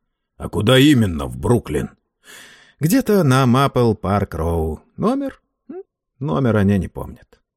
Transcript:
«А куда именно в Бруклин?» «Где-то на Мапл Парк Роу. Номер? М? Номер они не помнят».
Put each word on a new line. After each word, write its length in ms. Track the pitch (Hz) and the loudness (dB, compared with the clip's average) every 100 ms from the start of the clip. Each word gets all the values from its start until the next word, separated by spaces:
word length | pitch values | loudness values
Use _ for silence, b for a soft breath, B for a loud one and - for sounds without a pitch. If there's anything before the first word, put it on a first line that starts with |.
| _ _ _ - | _ _ _ -14
«А 120 | 69 | -8
куда 300 | - 104 131 | -4 2 4
именно 480 | 147 131 101 78 65 | 4 4 0 -2 -8
в 100 | 64 | -6
Бруклин?» 540 | - 120 - 71 57 - _ _ B B B B B B | -2 -2 -2 -6 -8 -12 _ _ B B B B B B
«Где-то 420 | 156 262 226 202 | 0 0 2 2
на 240 | 147 131 127 | 4 4 4
Мапл 480 | 127 139 127 117 | 2 2 2 0
Парк 400 | 101 90 101 98 | 0 -2 -2 -2
Роу. 460 | 78 85 85 80 76 _ - | -4 -4 -2 -4 -8 _ -6
Номер? 440 | 220 277 277 - _ _ - | -4 -2 -6 -12 _ _ -20
М? 120 | 359 - _ _ _ | -18 -18 _ _ _
Номер 380 | 143 147 127 104 | -6 -2 0 2
они 220 | 98 101 | 2 0
не 100 | 76 | -4
помнят». 520 | - 62 - _ _ _ | -10 -14 -16 _ _ _